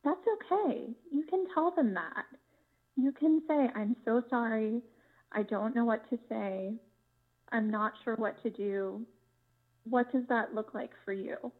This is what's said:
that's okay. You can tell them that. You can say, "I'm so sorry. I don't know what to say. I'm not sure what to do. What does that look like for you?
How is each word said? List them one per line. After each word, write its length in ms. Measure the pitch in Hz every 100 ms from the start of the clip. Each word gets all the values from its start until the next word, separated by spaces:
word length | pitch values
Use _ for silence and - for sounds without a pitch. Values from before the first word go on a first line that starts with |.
that's 240 | 285 359 -
okay. 680 | 427 - 381 392 - - 240 -
You 140 | 294
can 220 | 311 370 370
tell 180 | 320 330
them 220 | 349 247
that. 320 | 180 165 - - - _ _ _ _ _ -
You 160 | 262
can 300 | 262 302 311 311
say, 240 | 302 254
"I'm 200 | 214 208 240
so 180 | - 233
sorry. 600 | 240 247 226 220 220 226 - _ _ _ _
I 120 | 214
don't 300 | 208 208 214
know 100 | 247
what 240 | 233 226 -
to 80 | 233 -
say. 480 | 226 202 190 190 226 _ _ _ _ _ _ -
I'm 180 | 233 214
not 260 | 214 214 -
sure 140 | - 220
what 240 | 220 -
to 80 | 233
do. 560 | - 202 196 196 202 233 _ _ _ _ _ _ _
What 260 | 226 247 247
does 160 | 262 240
that 280 | 233 214
look 200 | - 220
like 220 | 208 - -
for 80 | -
you? 400 | 196 190 - 247